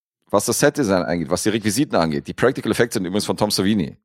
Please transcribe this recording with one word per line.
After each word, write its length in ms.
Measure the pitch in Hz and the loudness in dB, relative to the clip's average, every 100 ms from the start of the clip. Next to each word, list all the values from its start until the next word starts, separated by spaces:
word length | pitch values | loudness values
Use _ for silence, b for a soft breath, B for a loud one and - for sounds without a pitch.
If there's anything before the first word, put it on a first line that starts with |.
| _ _ - | _ _ -2
was 160 | 101 - | -2 0
das 140 | 113 | 2
Setdesign 440 | 147 151 117 95 | 2 2 2 2
angeht, 260 | 82 87 73 | 2 -2 -2
was 140 | 90 | -2
die 60 | 110 | 0
Requisiten 460 | 107 104 101 151 104 | 0 0 0 0 2
angeht, 320 | 82 71 71 | 0 0 -6
die 60 | |
Practical 380 | 87 120 139 113 | 0 0 0 -2
Effects 240 | 101 120 120 | 0 0 -2
sind 100 | 87 | -2
übrigens 200 | 101 98 | -2 -2
von 120 | 95 | -2
Tom 140 | 107 | -2
Savini. 460 | 104 98 107 73 - | 0 0 0 -2 -6